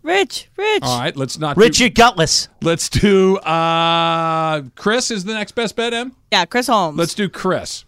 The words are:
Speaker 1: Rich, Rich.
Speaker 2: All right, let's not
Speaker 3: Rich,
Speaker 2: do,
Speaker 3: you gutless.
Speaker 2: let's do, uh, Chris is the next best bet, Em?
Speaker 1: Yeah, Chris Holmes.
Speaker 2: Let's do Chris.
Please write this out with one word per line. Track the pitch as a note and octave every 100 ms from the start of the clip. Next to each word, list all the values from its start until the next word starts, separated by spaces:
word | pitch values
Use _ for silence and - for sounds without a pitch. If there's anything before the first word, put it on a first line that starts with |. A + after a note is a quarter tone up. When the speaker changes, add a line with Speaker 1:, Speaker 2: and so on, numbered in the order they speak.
Speaker 1:
Rich, | D4+ F#4+ F#4+ - - -
Rich. | G#4 G#4+
Speaker 2:
All | C3 B2
right, | C#3+ C#3+
let's | C3 -
not | D3+ C#3+
Speaker 3:
Rich, | A3+ D3
Speaker 2:
do, | B3
Speaker 3:
you |
gutless. | - A#3 G#3+ D3+ - - _
Speaker 2:
let's | D#3+ E3 -
do, | - G3+ G3 F#3+ F#3+
uh, | D#3+ E3 E3 E3 E3 E3 E3 E3 E3 D#3+ D#3+ D#3 C3 -
Chris | G3+ A#3 B3
is | A3 F3+
the |
next | A3 G#3
best | - A3+ -
bet, | A#3
Em? | A#3 B3+ _ _
Speaker 1:
Yeah, | G3+ A#3+
Chris | A#3+ B3+
Holmes. | A3 E3+ D3+
Speaker 2:
Let's | E3 -
do | G3
Chris. | - F#3+ D3 E2 -